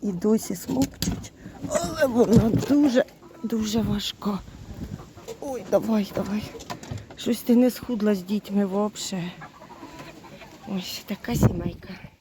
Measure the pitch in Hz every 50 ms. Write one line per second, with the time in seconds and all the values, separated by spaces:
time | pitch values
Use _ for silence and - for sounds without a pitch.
0 | - 202 190 175 180 214 220 220 - - 202 175 - - 262 254 269 269 - -
1 | - - - - - - - - - - - - - - - - 339 339 320 320
2 | 311 269 233 233 233 - - - 208 226 214 - - - 269 294 294 302 233 254
3 | - - - - - - - - - 220 233 220 214 214 208 226 214 202 208 208
4 | 196 - - - - 202 208 185 - - - - - - - - - - - -
5 | - - - - - - - - - 285 262 240 190 185 - 302 - 214 226 214
6 | 202 190 - - 190 196 196 214 - - - - - - - - - - - -
7 | - - - - - - 240 220 - - 240 233 247 254 226 - - - 247 214
8 | 208 208 214 190 180 185 208 208 - - 202 202 202 196 185 202 208 214 208 -
9 | - - - 185 170 175 - - 160 - - - - - - - - - - -
10 | - - - - - - - - - - - - - - 202 190 185 - - -
11 | - - 208 - - - 240 240 - - 196 170 170 175 175 - - - 185 185
12 | - - _ _